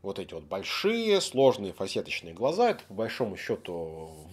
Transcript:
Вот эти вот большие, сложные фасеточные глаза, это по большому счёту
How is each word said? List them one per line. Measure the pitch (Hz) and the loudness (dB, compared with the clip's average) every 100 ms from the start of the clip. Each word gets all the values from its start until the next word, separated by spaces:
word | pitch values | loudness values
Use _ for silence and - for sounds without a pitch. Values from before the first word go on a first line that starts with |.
Вот | 98 98 | -6 -8
эти | 87 | -8
вот | 82 76 | -10 -6
большие, | 95 95 - 196 233 220 196 | -6 -4 0 0 2 4 2
сложные | - 127 135 123 101 | 2 6 8 6 -2
фасеточные | - 98 110 90 - 85 | -4 -4 -2 -4 -8 -8
глаза, | 85 123 175 240 | -2 0 4 2
это | 202 - | 2 -6
по | |
большому | 98 113 - 117 95 | -4 -4 -2 -4 -4
счёту | - 117 - 85 82 80 80 78 78 | -4 -4 -4 -6 -6 -8 -14 -14 -12